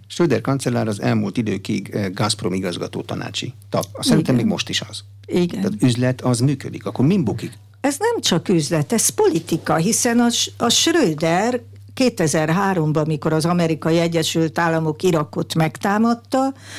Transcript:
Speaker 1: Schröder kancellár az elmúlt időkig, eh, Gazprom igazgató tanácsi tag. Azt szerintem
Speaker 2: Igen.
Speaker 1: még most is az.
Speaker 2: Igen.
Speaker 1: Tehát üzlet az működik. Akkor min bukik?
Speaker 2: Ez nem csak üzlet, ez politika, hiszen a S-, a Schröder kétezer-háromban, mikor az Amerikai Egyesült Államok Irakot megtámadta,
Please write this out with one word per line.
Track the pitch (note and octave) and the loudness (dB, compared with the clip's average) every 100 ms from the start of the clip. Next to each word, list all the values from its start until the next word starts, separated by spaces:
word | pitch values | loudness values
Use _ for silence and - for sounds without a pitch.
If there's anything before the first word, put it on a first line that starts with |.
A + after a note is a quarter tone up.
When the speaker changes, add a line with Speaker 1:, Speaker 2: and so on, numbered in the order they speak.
| - | -6
Speaker 1:
Schröder | - E3+ A2+ | 0 2 2
kancellár | C3+ C3+ C3+ A#2+ A2 | 0 -2 0 0 0
az | G2 | -2
elmúlt | B2 A2 G2+ A#2+ | 0 0 0 -2
időkig, | G#2+ G2 G#2+ G2+ G2 | -2 -2 -2 -4 -4
eh, | G#2+ G2 | -4 -4
Gazprom | F#2+ A2 - F#2 | -2 -2 -2 -4
igazgató | F#2+ F#2 F#2+ F#2 G2+ | -2 -4 -4 -8 -8
tanácsi | - F#2+ - - C3 - - | -8 -8 -8 -8 -10 -12 -6
tag. | G2 - | -4 -4
Azt | - C4 | -4 0
szerintem | D#3 - | 2 2
Speaker 2:
Igen. | B2 G#2+ | 2 0
Speaker 1:
még | |
most | E2+ - | -2 -4
is | - | -8
az. | - - - - - | -8 -14 -18 -20 -4
Speaker 2:
Igen. | F3+ F3 - | 0 0 -2
Speaker 1:
Tehát | - G#2+ | -4 0
üzlet | B2+ A#2+ B2+ B2+ | 0 2 0 0
az | B2+ A#2 | -2 2
működik. | C#3 C#3 - - G2 | 0 0 -6 -10 -6
Akkor | A2 C#3 | 0 2
min | G3+ | 2
bukik? | A2 - E2+ - - - | 0 -2 -8 -12 -20 -4
Speaker 2:
Ez | C#4 C#4 | -4 0
nem | A4+ A4 | 0 0
csak | - E3+ - | 0 0 2
üzlet, | E3+ C#3+ D#3+ C#3 | 2 2 0 0
ez | A3+ - | 0 0
politika, | - G#4+ D#3+ - E3 - D#3 | 2 2 2 -2 -4 0 0
hiszen | F#3+ A3+ A#3+ A#3+ | 2 0 2 2
a | A#3 | 2
S-, | A#3 - - | 0 -4 -2
a | A#3 | 0
Schröder | - E4 E4+ G3 D3+ E3 F3 A3+ B3 - - - | 2 2 2 2 2 0 2 0 -2 -6 -20 -8
kétezer-háromban, | - A#3 A#3 D#3+ D#3+ D#3 F3 G3 F#3 D#3 D3+ D#3 | 0 0 2 0 2 2 2 2 2 2 2 0
mikor | D3 D#3+ | 0 0
az | D#3+ | 0
Amerikai | E3+ F3 E3 D#3+ E3 E3+ | 2 2 2 0 2 2
Egyesült | E3+ E3+ D#3 E3 D#3+ E3+ | 2 0 0 0 0 0
Államok | E3+ D#3+ D#3+ D3+ | 0 2 0 0
Irakot | F#3 E3 D3+ - - | 2 2 0 -4 -2
megtámadta, | E3 D#3 - E3 G#3+ A#3 A#3 - C4 C4+ C4+ - | 0 0 0 0 2 2 0 -2 0 0 -4 -12